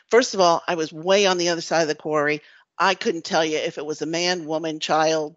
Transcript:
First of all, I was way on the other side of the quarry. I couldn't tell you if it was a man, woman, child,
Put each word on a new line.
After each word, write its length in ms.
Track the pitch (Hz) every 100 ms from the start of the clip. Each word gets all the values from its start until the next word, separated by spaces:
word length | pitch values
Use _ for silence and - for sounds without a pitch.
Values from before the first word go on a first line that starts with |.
| _
First 240 | 226 262
of 60 | 202
all, 240 | 175 170 -
I 80 | 170
was 160 | 156
way 320 | 160 170 196 196
on 100 | 180
the 120 | 170
other 120 | 170
side 220 | - 165
of 40 | 156
the 60 | 151
quarry. 460 | 160 151 147 151 - - _ -
I 160 | 185 185
couldn't 300 | 233 165 -
tell 200 | 175 160
you 120 | 151
if 200 | 147 160
it 80 | 151
was 160 | 151
a 60 | 151
man, 380 | 170 175 180 151
woman, 340 | 156 165 156
child, 560 | - 156 160 160 151